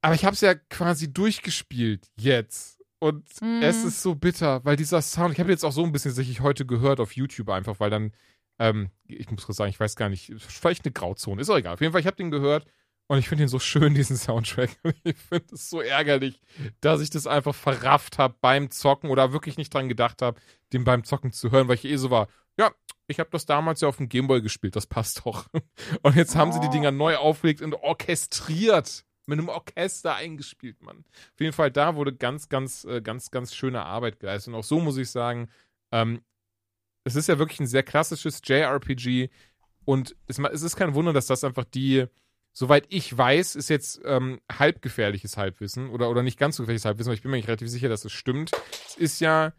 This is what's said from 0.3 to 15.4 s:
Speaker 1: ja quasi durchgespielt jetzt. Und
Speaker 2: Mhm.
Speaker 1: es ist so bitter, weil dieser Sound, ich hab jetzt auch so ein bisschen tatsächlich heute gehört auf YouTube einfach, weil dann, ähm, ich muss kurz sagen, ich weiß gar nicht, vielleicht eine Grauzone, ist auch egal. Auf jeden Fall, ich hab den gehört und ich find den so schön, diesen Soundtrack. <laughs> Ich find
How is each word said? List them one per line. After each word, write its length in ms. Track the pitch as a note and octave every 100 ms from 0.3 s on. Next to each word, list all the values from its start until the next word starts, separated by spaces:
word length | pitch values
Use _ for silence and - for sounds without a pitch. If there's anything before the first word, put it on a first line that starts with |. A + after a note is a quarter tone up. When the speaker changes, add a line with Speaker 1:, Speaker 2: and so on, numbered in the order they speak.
| G3+
Speaker 1:
ja 140 | G3+ F3
quasi 560 | _ - F3 E3 D#3
durchgespielt 960 | C3+ G#3 G3+ - - - B2 A2+ G#2 _ -
jetzt. 600 | A#2+ B2+ G#2+ - - _ _ _
Und 260 | D#3 D3+ - -
Speaker 2:
Mhm. 200 | - -
Speaker 1:
es 220 | - A3+
ist 180 | A3+ -
so 140 | F#3 D3+
bitter, 480 | F3 E3+ D#3+ C3 C3
weil 100 | D3
dieser 260 | D3+ F3
Sound, 320 | D3 - F3
ich 60 | D3+
hab 80 | F3+
jetzt 140 | F3+
auch 80 | D#3+
so 120 | C3+
ein 80 | E3+
bisschen 180 | C#3+ D3
tatsächlich 300 | B2+ B2+ A#2
heute 240 | C#3 C#3 C3
gehört 340 | A#2+ C3+ C3+
auf 120 | A2 -
YouTube 340 | C3+ - G#2+
einfach, 300 | F#2+ G2 G2+
weil 100 | G#2
dann, 200 | G#2+ G#2+ - _ _ _ _
ähm, 300 | A2+ G#2+ F#2+ _ _
ich 220 | - -
muss 160 | G#2 -
kurz 120 | G2+
sagen, 120 | G2+
ich 100 | G2
weiß 160 | G#2+ -
gar 140 | G#2
nicht, 240 | F#2+ - A2
vielleicht 440 | - - F3 E3 -
eine 80 |
Grauzone, 460 | A#2+ F2 G2 - G2
ist 80 | C#3+
auch 80 | F#3
egal. 160 | F2 F2
Auf 60 |
jeden 100 | D#3
Fall, 100 | F3
ich 60 | E3+
hab 80 | F#3+
den 160 | F3
gehört 340 | D3 C#3 D3 D3 _ _ _ _
und 120 | C#3
ich 100 | B2
find 100 | D3+
den 100 | C#3+
so 100 | C3
schön, 340 | - D3+ D3
diesen 240 | C#3+ C3+ C3
Soundtrack. 520 | - A2+ A2 - B2 -
<laughs> 200 | E3 D#3
Ich 120 | E3+ D3+
find 340 | - F3